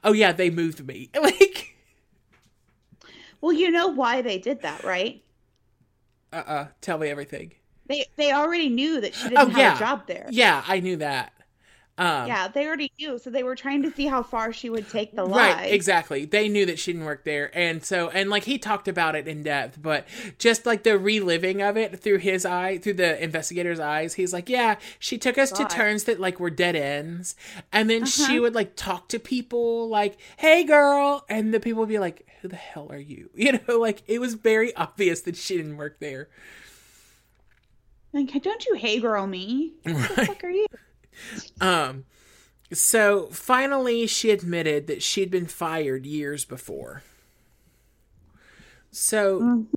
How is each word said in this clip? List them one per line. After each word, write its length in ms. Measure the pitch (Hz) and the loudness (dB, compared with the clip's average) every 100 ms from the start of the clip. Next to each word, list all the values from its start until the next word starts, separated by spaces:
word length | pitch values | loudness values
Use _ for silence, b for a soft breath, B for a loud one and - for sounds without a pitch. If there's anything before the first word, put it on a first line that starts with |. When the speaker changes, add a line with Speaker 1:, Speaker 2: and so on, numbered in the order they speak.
Speaker 1:
"Oh 100 | 202 | 2
yeah, 180 | 214 202 | 6 6
they 180 | 170 180 | 4 2
moved 360 | 165 165 156 131 | 2 -2 -4 -12
me." 220 | 127 127 - | -14 -6 2
<laughs> 40 | |
Like, 520 | 302 - 381 - - - _ _ _ _ _ _ _ _ _ _ _ _ B B B B | 2 8 6 6 -12 -20 _ _ _ _ _ _ _ _ _ _ _ _ B B B B
Speaker 2:
Well, 140 | 311 | 0
you 180 | 311 359 | 2 4
know 160 | 339 359 | 2 2
why 340 | 285 247 254 | 0 0 0
they 160 | 240 190 | -2 -4
did 220 | 202 269 | -4 -4
that, 200 | 156 151 | -6 -8
right? 400 | - 180 214 254 _ _ _ _ _ _ _ _ _ _ _ | -4 -2 -4 -8 _ _ _ _ _ _ _ _ _ _ _
Speaker 1:
Uh-uh. 360 | 170 - 151 143 _ | -12 -6 -6 -8 _
Tell 160 | - 160 | -6 -4
me 80 | 151 | -4
everything. 440 | 143 143 143 165 - _ _ - | -6 -10 -12 -14 -20 _ _ -8
Speaker 2:
They, 180 | 285 - - | -6 -6 -2
they 160 | 294 | 2
already 380 | 277 302 339 302 | 2 2 0 0
knew 320 | 233 294 320 | 0 0 -2
that 140 | 202 - | -4 -6
she 120 | 247 | 2
didn't 180 | 254 262 | 4 6
Speaker 1:
Oh, 20 | |
Speaker 2:
have 160 | 202 247 | 6 4
Speaker 1:
yeah. 80 | |
Speaker 2:
a 40 | 135 | 4
job 300 | 220 277 - | 0 -4 -6
there. 220 | 175 - | -12 -4
Speaker 1:
Yeah, 340 | 240 226 143 - | 4 4 4 2
I 120 | 190 | -2
knew 180 | 185 175 | -2 -4
that. 360 | 147 135 117 _ _ b b b b - | -2 -4 -6 _ _ b b b b -2
Um, 400 | 175 147 120 220 | 0 0 -2 -2
Speaker 2:
Yeah, 100 | 190 | -2
they 160 | 277 302 | -2 -2
already 240 | 320 285 - | -2 -6 -8
knew. 180 | 302 247 | -10 -8
So 100 | 262 | -6
they 140 | 254 | -4
were 120 | 254 254 | -4 -6
trying 280 | 269 285 | -2 -2
to 80 | 285 | -2
see 140 | - 285 | -2 -2
how 140 | 262 | -2
far 280 | 233 233 220 | -2 -4 -4
she 180 | 226 240 | -6 -6
would 200 | 226 208 | -6 -4
take 260 | 220 208 214 | -6 -4 -4
the 100 | 185 | 0
Speaker 1:
Right, 300 | 202 214 170 | 4 4 4
Speaker 2:
lie. 80 | 190 | 0
Speaker 1:
exactly. 600 | 202 175 175 160 139 151 | 0 4 2 0 -4 0
They 220 | 208 214 | 0 2
knew 200 | 208 185 | 2 0
that 100 | 156 | 0
she 160 | - | -6
didn't 140 | 170 156 | -6 -6
work 160 | 147 | -6
there. 260 | - 147 151 175 | -4 -4 -4 -2
And 260 | 170 165 | -2 -2
so, 260 | - 185 170 | -4 -2 0
and, 200 | 190 196 | -2 0
like, 140 | 208 | 0
he 160 | 202 269 | -2 -4
talked 280 | 214 202 - | -2 -4 -2
about 280 | 180 160 156 | 0 0 0
it 120 | 147 | -6
in 140 | 151 | -8
depth, 400 | 151 143 123 143 | -4 -2 -4 -8
but 260 | 156 147 - B 208 - | -4 -2 -4 B -16 0
just, 300 | 233 226 240 | 2 2 0
like, 160 | 220 | 2
the 160 | 226 202 | 4 4
reliving 640 | 190 214 185 165 185 190 | 2 0 0 0 0 0
of 140 | 202 208 | 0 0
it 220 | 226 185 | -2 -4
through 200 | 214 196 | 2 2
his 260 | 185 190 185 | 2 0 0
eye, 320 | 180 185 185 | -2 -2 -4
through 160 | 208 | -4
the 300 | 185 175 156 | 0 2 0
investigator's 560 | 165 160 156 175 175 170 | -4 -6 -6 -4 -4 -4
eyes, 340 | 147 151 165 | -2 -2 -4
he's 200 | - 180 | -4 -4
like, 160 | 180 175 | -4 -2
"Yeah, 260 | 247 233 208 B B | 0 2 0 B B
she 180 | - 240 | -8 -2
took 220 | 254 247 | 0 2
us 120 | 269 | 2
Speaker 2:
God. 20 | |
Speaker 1:
to 120 | 277 294 | 0 -2
turns 380 | 247 214 214 | 2 2 2
that, 160 | 208 202 | 0 -2
like, 200 | 185 180 | -2 -2
were 120 | 175 | -4
dead 240 | 156 175 165 | 0 0 0
ends." 600 | 139 143 160 170 180 - B 185 - | -2 -4 -6 -10 -10 -12 B -18 -2
And 160 | 214 220 | 0 2
then 160 | 226 254 | 2 0
she 340 | 277 277 247 | 2 2 4
Speaker 2:
Uh-huh. 0 | |
Speaker 1:
would, 140 | 240 | 2
like, 220 | 233 190 - | 0 -4 -6
talk 340 | 196 185 - | -8 -8 -6
to 100 | 226 | -8
people, 720 | - 254 240 240 233 233 226 | -4 -6 -4 -2 -2 -2 -2
like, 300 | 214 208 196 B - | 0 0 -4 B 0
"Hey, 260 | 311 320 | 6 6
girl." 600 | 302 294 285 285 285 285 - | 8 6 8 6 2 0 -4
And 240 | 220 220 | -4 0
the 80 | 220 | 0
people 200 | 233 220 | -2 -2
would 100 | 220 | -2
be 80 | 214 | 0
like, 300 | 180 165 - _ | -2 -6 -18 _
"Who 40 | 185 | -16
the 80 | 180 | -14
hell 360 | - - 147 | -16 -16 -14
are 80 | 147 | -16
you?" 320 | 143 139 - | -16 -18 -16
<laughs> 40 | - | 2
You 180 | 247 254 - | 2 4 2
know, 120 | 233 | 2
like, 240 | 226 208 - | 0 -2 -4
it 140 | 233 | -2
was 140 | 247 226 | -2 0
very 400 | 226 220 233 - | 2 4 2 -2
obvious 460 | 160 - 190 165 | -6 0 0 0
that 160 | - 165 | -4 -10
she 200 | - 185 | -6 -6
didn't 200 | 156 147 | -6 -10
work 220 | 147 - | -12 -12
there. 300 | 151 135 151 B B B B B B B B B B _ _ _ _ _ _ _ _ | -12 -12 -14 B B B B B B B B B B _ _ _ _ _ _ _ _
Speaker 2:
Like, 280 | 294 269 277 | -4 -2 -2
"Don't 240 | 381 453 508 | -4 -4 -2
you 80 | |
hey 260 | 403 226 220 | 0 0 0
girl 280 | 226 208 196 | 0 0 -2
me? 480 | 185 190 254 320 - | -6 -4 -4 -4 -6
Who 240 | - 160 208 | -6 -2 -2
the 100 | 381 | 0
Speaker 1:
Right. 0 | |
Speaker 2:
fuck 260 | 247 403 | -2 -2
are 60 | 359 | -4
you?" 160 | 370 415 - _ _ _ B B 214 B - | -2 -2 -6 _ _ _ B B -16 B -4
Speaker 1:
Um, 460 | 185 175 135 135 - b b b b b _ | 0 0 0 -6 -16 b b b b b _
so 540 | - - 226 208 202 165 | -2 2 4 6 4 0
finally, 800 | 165 - 254 269 277 254 233 226 | -8 0 2 2 0 0 0 0
she 240 | - 226 | 2 2
admitted 560 | 202 175 170 160 147 151 | 2 0 -2 0 0 -2
that 160 | 151 | -4
she'd 280 | - - 185 | -2 -2 0
been 160 | 185 170 | -2 -4
fired 580 | - 165 160 147 131 135 | -6 -4 -2 -2 -4 -4
years 400 | 151 143 147 - | -6 -6 -6 -8
before. 580 | 127 - 71 62 131 b b b b b _ _ _ _ _ _ _ _ b b b b b b | -12 -12 -12 -12 -16 b b b b b _ _ _ _ _ _ _ _ b b b b b b
So 580 | - - 214 202 190 240 | -4 0 2 2 4 4
Speaker 2:
Mm-hmm. 260 | 240 220 | 2 0